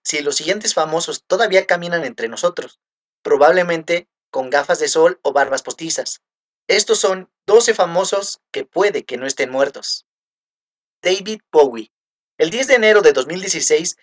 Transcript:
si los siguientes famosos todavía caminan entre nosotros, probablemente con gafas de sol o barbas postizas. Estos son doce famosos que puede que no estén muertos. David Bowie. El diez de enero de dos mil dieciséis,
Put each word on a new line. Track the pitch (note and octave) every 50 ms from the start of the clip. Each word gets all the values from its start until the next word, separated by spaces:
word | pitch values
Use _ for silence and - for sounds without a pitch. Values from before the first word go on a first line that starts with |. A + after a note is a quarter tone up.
| -
si | - D#3 D3
los | D3 D3 C#3
siguientes | - D3+ E3+ G3+ G#3+ A#3+ A3+ -
famosos | E3+ D#3 C3+ D#3 E3+ D#3+ D#3+ - - _
todavía | - F#3 F#3 A3+ F#3+ F#3 F#3+ F3+
caminan | - F3+ F3 E3+ F3 E3+ E3+ D3
entre | A#2+ A#2 - A2+
nosotros, | A2+ A2+ - - F3 E3+ - - - _ _ _ _ _ _ _ _ _ _ -
probablemente | - C#3+ C#3 C#3+ D#3+ F3 F3+ F3 F3 E3+ D#3+ D#3 E3 E3+ F3 - _ _ _ _ _
con | - C3+ C3 B2+
gafas | C#3 C#3+ C#3 - E3+ D3+
de | D3+ C#3
sol | - D#3+ D#3+ E3+ - -
o | - D3
barbas | C3+ C#3 C3+ C3+ C3+ C3 -
postizas. | B2+ - - C3 A2+ - C#3 B2 - - - _ _ _ _ _ _ _ _ _
Estos | - F#3+ G#3+ A3 - A3 -
son | - G3 F#3+ F#3+ F#3 _ _ _ -
doce | - G#3 A#3 A3+ A#3+ G#3+
famosos | - F3+ E3+ E3+ F3+ F#3+ - G3+ G3 G3+ - - - _ _
que | - - -
puede | _ - E3 G3+ G3+ F3+ A#2+ G#2+
que | - B2+
no | A#2+ C3
estén | C3+ C#3 - C3 B2+
muertos. | B2+ C3+ C#3 C#3+ - - - - - - _ _ _ _ _ _ _ _ _ _ _ _ _ _ _ _ _ _ _ _
David | - F3+ F#3 G3 F#3 G#3+ A3 G#3 _ _ -
Bowie. | D#3 C#3+ C3 A#2 A2+ G#2+ _ _ _ _ _ _ _ _ _ _
El | - - -
diez | G#3+ B3 C4+
de | C4+ C4
enero | A#3 G#3+ G#3+ G#3+ G#3 E3+
de | D3+ C#3
dos | C3 B2+
mil | C#3+ E3+ F#3
dieciséis, | F#3+ F#3 F3 D3+ - - D#3 D3+ E3+ - - _